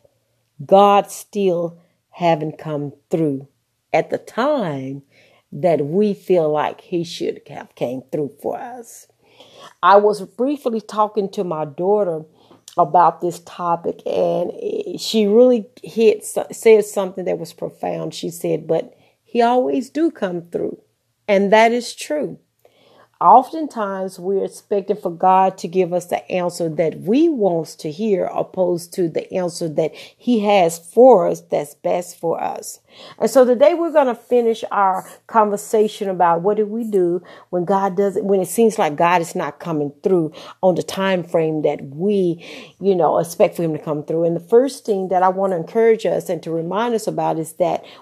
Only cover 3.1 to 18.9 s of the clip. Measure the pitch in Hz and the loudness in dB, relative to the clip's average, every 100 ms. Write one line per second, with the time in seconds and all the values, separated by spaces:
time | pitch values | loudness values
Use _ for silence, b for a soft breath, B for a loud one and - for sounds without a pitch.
3.1 | 175 156 139 139 _ _ _ - 160 160 | -2 0 -2 -10 _ _ _ -4 -2 -2
4.1 | - - - 277 294 180 135 135 139 _ | -6 -8 -4 -2 0 -2 -6 -8 -12 _
5.1 | b b b b 143 175 151 143 185 208 | b b b b -2 0 2 0 0 0
6.1 | 196 - 180 151 151 117 - - 175 170 | -2 0 2 2 0 -2 -6 -8 -6 -6
7.1 | - - - - 143 - - 123 127 - | -6 -6 -8 -14 -18 -16 -8 -8 -8 -8
8.1 | 160 135 - - 117 240 247 233 - _ | -8 -8 -8 -8 -8 -12 -16 -18 -20 _
9.1 | _ B B B B B B 175 202 208 | _ B B B B B B 4 6 4
10.1 | 202 185 - 262 285 254 226 - 208 208 | -2 -8 -4 -4 -2 -4 -6 -6 -2 -2
11.1 | 214 196 208 180 156 151 139 180 208 185 | -2 -4 -4 -6 -6 -8 -4 0 0 0
12.1 | 160 156 b b b b - 160 175 160 | -6 -10 b b b b 0 4 4 4
13.1 | - 180 175 - - 175 170 170 - - | 2 -6 -6 -16 -8 -4 -2 -4 -8 -6
14.1 | 180 170 170 175 - - - - - - | -2 0 -2 -4 -6 -8 -6 -8 -10 -2
15.1 | 220 202 220 254 240 196 _ 170 214 220 | 0 4 6 6 4 -2 _ -10 2 2
16.1 | - - - - - 226 214 208 208 185 | 2 -4 -8 -8 0 4 4 4 -4 -6
17.1 | 185 180 170 165 - 170 - 180 165 160 | -6 -6 -6 -8 -12 -14 -10 -8 -8 -10
18.1 | - 175 165 170 160 160 160 - | -10 -12 -8 -4 -4 -2 -4 -4